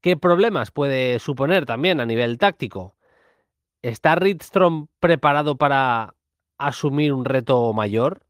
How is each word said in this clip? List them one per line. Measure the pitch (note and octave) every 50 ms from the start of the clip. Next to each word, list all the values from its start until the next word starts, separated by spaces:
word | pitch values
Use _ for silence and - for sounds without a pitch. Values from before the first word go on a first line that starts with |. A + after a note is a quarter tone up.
¿Qué | - F3+ F3+
problemas | D3 - F3+ F3 F3 G3+ A#3 G#3 D3 A2+ - _
puede | - C#3+ C#3 C3+ C3 C3 B2+ B2 A#2
suponer | - - D3 B2+ C3+ C#3+ F3+ G3 D3+
también | A#2+ A#2 A#2 C#3+ F#3 F3+ D3+
a | A#2+
nivel | A#2 A2+ A2+ A#2+ A#2+ A#2+ A#2
táctico? | - G3+ - _ - G#2+ - G2 F#2 F#2+ _ _ _ _ _ _ _ _ _ _ _ _ _ _ _ _ _ _ -
¿Está | E3 A#2 - - D#3+ D#3+
Rydström | E3 F#3 G3 G3+ D#3+ - - - G3 F#3 F3 E3 D#3 D3 - _ _
preparado | - E3+ E3+ C#3+ - D3 C#3+ D3 D3+ D3+ C#3+
para | B2+ D3 C#3+ C#3 C3+ C3+ B2+ A#2+ A2+ A2 G2+ - _ _ _ _ _ _ _ _ _
asumir | C#3 C#3+ B2+ - - D3+ C3+ D3 D3+ D3 C#3
un | C3 B2+
reto | B2 C3+ C3 B2 - C3+ B2 A#2 A#2 G#2+
mayor? | A2 G#2+ G#2 G2+ A2 A#2+ D3 F#3 - _